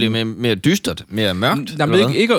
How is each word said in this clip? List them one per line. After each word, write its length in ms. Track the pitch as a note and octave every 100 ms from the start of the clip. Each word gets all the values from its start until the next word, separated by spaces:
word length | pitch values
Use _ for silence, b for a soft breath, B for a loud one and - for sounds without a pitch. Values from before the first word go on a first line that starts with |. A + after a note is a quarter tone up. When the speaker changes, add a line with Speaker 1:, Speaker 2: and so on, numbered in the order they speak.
| A2+
Speaker 1:
bliver 0 |
Speaker 2:
ned. 140 | A2+
Speaker 1:
mere, 100 | A2+ G2+
mere 160 | A#2+
dystert, 500 | G2+ D3+ G3 - E2 -
mere 260 | G#2 G#2
mørkt, 360 | F2+ B2 G3+ C3+
Speaker 2:
N-, 60 | D#3
nej, 100 | D3+
men 80 |
Speaker 1:
eller 140 | F3 G#3+
Speaker 2:
ikke, 40 |
Speaker 1:
hvad? 80 | C#3
Speaker 2:
ikke, 140 | A3+